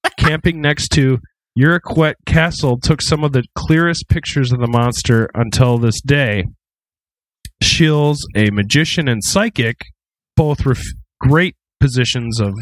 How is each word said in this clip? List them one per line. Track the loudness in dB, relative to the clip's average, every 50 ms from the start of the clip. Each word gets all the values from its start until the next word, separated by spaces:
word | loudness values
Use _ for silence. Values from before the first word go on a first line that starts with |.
| -6 -6 -2
camping | 0 0 0 0 0 0 -2 -2 0
next | 0 0 0 -2 -4 -2
to | 0 2 2 2 2 0 -4 -10 _ _ _ _ _ 2
Uruquet | 2 4 2 0 -2 -2 0 0 0 0 -2 -6 _
Castle, | 0 2 2 2 0 -2 -2 -2 -2 -2 0
took | 0 0 0 0
some | 0 -2 -2 0 0
of | 0 0
the | -2 -2 -4 _
clearest | -6 -2 0 2 2 2 0 -2 -4 -2 -2
pictures | -2 -2 -2 -2 -2 -2 0 0
of | 0 0
the | 0
monster | 0 2 2 2 0 -2 -4 -2 0 0 0 0 0 -2
until | -2 -2 0 2 2 2 2 2 2
this | 2 0 0 0 0
day. | 0 0 0 0 0 -2 -2 -4 -6 -10 _ _ _ _ _ _ _ _ _ _ _ _ _ _ _ _ _ -20 -20 -8 _ -2
Shields, | 0 2 2 2 2 2 2 2 0 0 -2 -6 -6 -2
a | 0 0 2
magician | 2 0 0 0 0 0 0 0 -2 -2 -2
and | -2 -2 -2 -4
psychic, | -2 0 0 0 0 -2 -2 -4 -4 -4 -8 -12 -20 -20 _ _ _ _ _ _ _ _
both | 2 2 2 0 -2 0
ref-, | -2 -2 -2 -4 -8 -12 -14 -18 _ _ _
great | 2 2 4 4 2 0 -4 _ _ _ _ 0
positions | 0 0 2 0 -2 0 -2 -4 -6 -4 -2 -2
of | -2 -2 -4 -6